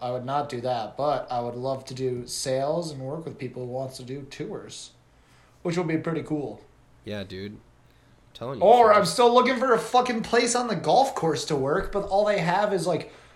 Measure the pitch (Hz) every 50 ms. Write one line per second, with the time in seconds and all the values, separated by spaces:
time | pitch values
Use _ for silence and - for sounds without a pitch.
0 | 123 123 123 123 120 131 139 147 143 - 127 120 117 127 123 117 107 104 - -
1 | 139 147 139 127 - - 123 120 120 120 117 123 127 135 135 127 - - 131 127
2 | 131 127 123 120 123 - - - - 135 131 131 135 143 160 175 170 160 147 135
3 | 131 131 147 165 165 151 110 - 131 120 123 127 123 120 123 131 135 131 - -
4 | 127 120 135 143 131 127 - - 151 214 190 127 104 110 - - - - - _
5 | _ _ _ _ _ _ _ _ _ _ _ _ - 175 165 180 180 160 160 156
6 | - 165 160 147 - - 156 147 135 113 107 - - - _ _ _ _ _ _
7 | _ 107 104 104 95 92 92 95 98 104 107 - - _ _ _ _ _ _ _
8 | _ _ _ _ _ _ - - 117 123 139 120 175 202 240 247 233 214 208 202
9 | 196 - - - 240 240 240 247 233 262 262 226 262 262 226 220 - - - 247
10 | 247 254 233 226 - - - 240 - - - 247 247 233 202 165 - 156 170 247
11 | 269 - - - 165 165 147 135 - - 156 135 131 139 165 190 185 - - -
12 | - - 185 202 214 208 202 185 165 170 175 196 208 202 202 180 160 180 - -
13 | - - - - - - -